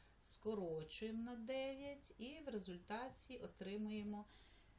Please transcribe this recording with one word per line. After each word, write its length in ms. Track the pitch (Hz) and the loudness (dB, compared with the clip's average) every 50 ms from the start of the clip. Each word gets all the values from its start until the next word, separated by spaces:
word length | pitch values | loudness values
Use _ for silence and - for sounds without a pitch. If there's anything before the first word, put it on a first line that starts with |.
| - - - - | -20 -20 -18 -10
скорочуємо 1000 | - - - - - 214 220 202 185 165 160 156 151 - - - 220 226 220 226 233 | -8 -8 -8 0 2 4 4 6 4 4 2 2 2 0 0 0 2 2 2 2 2
на 120 | 247 247 | 0 0
дев'ять 800 | 233 220 226 262 262 269 269 269 269 277 285 285 285 - - - | -2 0 2 4 4 4 2 2 0 -2 -2 -4 -4 -6 -10 -6
і 220 | - 220 254 302 320 302 | -4 -4 -4 -4 -4 -2
в 40 | 277 | 0
результаті 880 | 226 208 190 190 180 175 - - 208 226 247 269 - - - - 254 | 0 2 0 0 -2 -4 -2 0 0 2 2 0 -2 -4 -4 -4 -4
отримуємо 880 | 240 - - - - 190 190 202 214 214 214 214 214 208 208 208 208 214 - - - - - - - - - - | -4 -6 -6 -4 -4 -2 0 2 2 2 4 2 2 2 2 0 0 -2 -6 -12 -16 -18 -18 -18 -18 -20 -20 -20